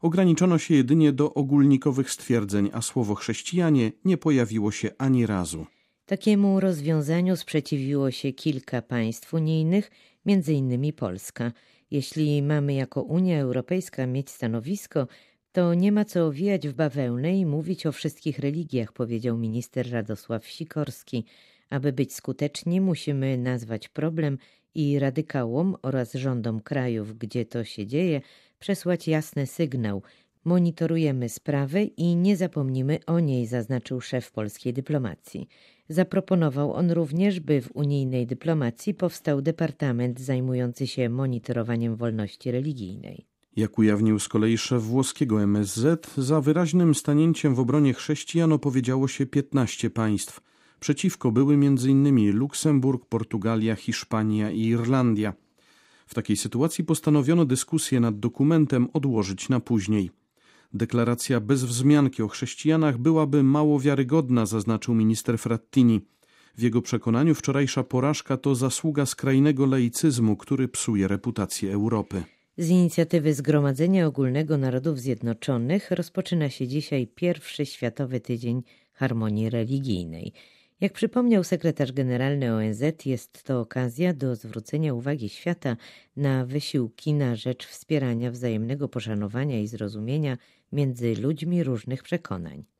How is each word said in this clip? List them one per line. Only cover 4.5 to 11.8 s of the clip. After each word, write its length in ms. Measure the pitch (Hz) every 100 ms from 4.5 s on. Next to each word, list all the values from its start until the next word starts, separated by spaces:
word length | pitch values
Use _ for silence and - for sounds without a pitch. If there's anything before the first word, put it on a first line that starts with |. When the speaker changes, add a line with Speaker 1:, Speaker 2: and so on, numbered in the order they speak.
| 110 104
Speaker 1:
się 200 | 104 107 -
ani 280 | 135 127 113
razu. 400 | 101 85 80 80 _ _ _ _
Speaker 2:
Takiemu 540 | 196 - 208 202 190
rozwiązaniu 760 | 190 170 143 160 143 165 180 185
sprzeciwiło 760 | - 156 139 147 135 143 139
się 220 | 127 139
kilka 480 | 131 - 135 - 127
państw 520 | - 123 113 113 -
unijnych, 580 | 165 156 160 160 190 208 _ _ _ -
między 280 | 196 151
innymi 400 | 147 135 123 143
Polska. 580 | 151 107 92 - - 120 117 _ _